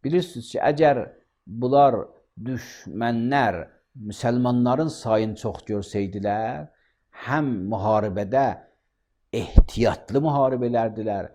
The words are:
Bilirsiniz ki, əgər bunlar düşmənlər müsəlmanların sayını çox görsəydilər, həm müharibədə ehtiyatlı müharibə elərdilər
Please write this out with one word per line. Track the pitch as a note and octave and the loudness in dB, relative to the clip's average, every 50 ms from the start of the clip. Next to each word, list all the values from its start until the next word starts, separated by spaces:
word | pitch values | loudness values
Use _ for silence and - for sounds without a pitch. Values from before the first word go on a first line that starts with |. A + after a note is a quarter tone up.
| - | -2
Bilirsiniz | C#3 D#3+ F3+ F3+ F3+ - B2 A2+ - | 0 0 0 0 -2 -10 -14 -12 -8
ki, | - - | -6 0
əgər | - C#3 D3+ D3 D#3+ D3 C#3 A#2+ F#2 - - _ _ _ _ _ _ | 0 0 4 4 4 4 4 2 -4 -8 -14 _ _ _ _ _ _
bunlar | F2 G2+ A#2 B2 B2+ C3+ C#3+ C#3+ C3+ A#2+ G2+ - - - _ _ _ _ - | -14 -6 -4 -2 2 6 6 6 6 4 0 -6 -8 -14 _ _ _ _ -12
düşmənlər | A2 B2 C3 A2+ - - - - - - D2+ G#2 A#2 A#2+ A#2+ A#2 A#2 B2 C#3 C#3+ B2+ G#2+ F2+ E2+ D2+ - _ _ _ _ _ | -8 -6 -6 -6 -8 -12 -20 -18 -16 -12 -6 -4 -2 -2 0 0 0 0 2 2 2 2 0 -4 -10 -12 _ _ _ _ _
müsəlmanların | C3+ G#2+ G#2 G2+ - - A#2+ A#2+ B2 B2 B2 B2 B2 A#2+ A#2+ B2+ C#3+ D#3+ D#3 | -14 -12 -12 -10 -4 -2 0 2 2 2 2 2 2 2 2 2 0 0 -2
sayını | - - - A2+ A2 A2 A2 A2 G#2 | -4 -6 -2 0 2 2 2 -2 -4
çox | - - A2 G2 - - | -6 -8 -8 -8 -8 -8
görsəydilər, | - G#2+ G2+ G2 - - G#2 G2+ F#2+ F#2+ G2+ G2 G#2 G2+ A2 A2 A2+ B2+ D2 - - _ _ _ _ _ _ _ _ _ | -6 -6 -6 -6 -4 -4 -4 -4 -4 -6 -4 -2 -2 -2 -2 -4 -6 -6 -8 -12 -16 _ _ _ _ _ _ _ _ _
həm | - - - C#3 D#3 D3+ C3+ A#2+ G2 F2+ G2+ | -14 -6 -4 -2 -2 -2 -2 -4 -4 -4 -4
müharibədə | A2+ G2 G2 G#2+ G#2+ G#2+ G#2 G#2 F#2 G#2 G#2 F#2+ A#2+ C3+ C#3 A#2+ F2 - - _ _ _ _ _ _ _ _ _ _ _ _ _ - | -4 -2 0 2 2 2 0 -2 -4 -4 -4 0 0 0 0 0 -2 -6 -14 _ _ _ _ _ _ _ _ _ _ _ _ _ -6
ehtiyatlı | A2+ - - - - - - - G#2 A#2 G#2+ E2+ - - - G#2+ C#3 D3+ | -6 -6 8 8 8 8 8 2 0 0 0 0 -2 -8 -2 -2 0 0
müharibə | D#3 C#3+ C#3+ C3+ C3 C3 B2 B2 A#2+ | 2 2 2 2 0 0 -2 -2 0
elərdilər | A#2+ A#2 A2+ A2 G#2 A2 G#2+ G#2+ G2+ G2 F2 E2 | 0 0 -2 -2 -4 -6 -6 -4 -4 -4 -6 -10